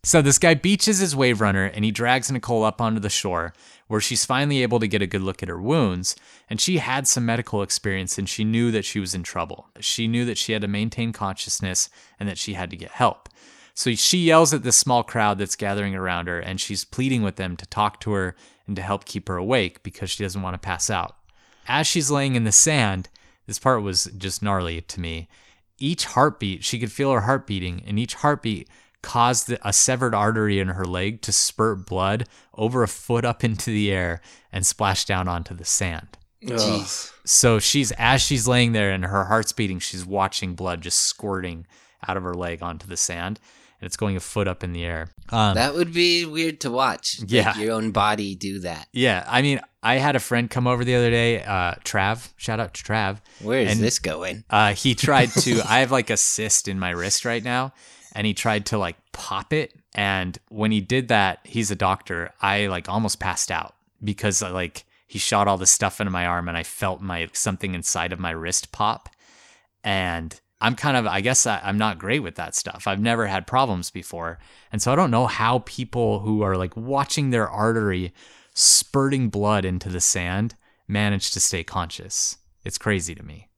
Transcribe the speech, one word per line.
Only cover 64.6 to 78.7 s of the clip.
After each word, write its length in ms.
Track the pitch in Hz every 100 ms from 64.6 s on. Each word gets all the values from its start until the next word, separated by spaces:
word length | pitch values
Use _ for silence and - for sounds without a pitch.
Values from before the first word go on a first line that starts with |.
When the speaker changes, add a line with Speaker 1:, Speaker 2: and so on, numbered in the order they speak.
| 87 - _ _ _
Speaker 1:
he 140 | 101
shot 280 | - 107 101
all 100 | 95
this 120 | 92
stuff 300 | - 101 -
into 80 | 104
my 140 | 90 87
arm, 220 | 87 87
and 100 | 85
I 60 |
felt 360 | - - 98 92
my, 300 | 95 85 82
something 420 | - 110 92 98 90
inside 360 | - 85 85
of 80 | 90
my 120 | 90
wrist 400 | 82 85 - -
pop, 380 | - 107 - - _ _ _ - _ _ _
and 560 | 107 98 90 85 82 - _ _
I'm 160 | 110 123
kind 220 | 147 131
of, 80 | 107
I 160 | 95
guess 240 | 107 131 127
I, 160 | 101
I'm 140 | 98 101
not 220 | 107 85
great 200 | 92 143
with 140 | 95 80
that 200 | 82 -
stuff. 320 | - - -
I've 120 | 98
never 280 | 113 117 104
had 180 | 95 87
problems 440 | 123 135 92 85
before, 480 | 92 - 85 82 82 - - _
and 100 | 107
so 100 | 120
I 40 | 139
don't 160 | 175
know 160 | 113 123
how 320 | - 113 123
people 600 | - - 120 123 113 104
who 200 | 104 107
are, 160 | 101 92
like, 180 | 92 -
watching 540 | 117 139 - - 139
their 180 | 120 107
artery 640 | 104 107 113 104 92 90 - - - _
spurting 760 | - -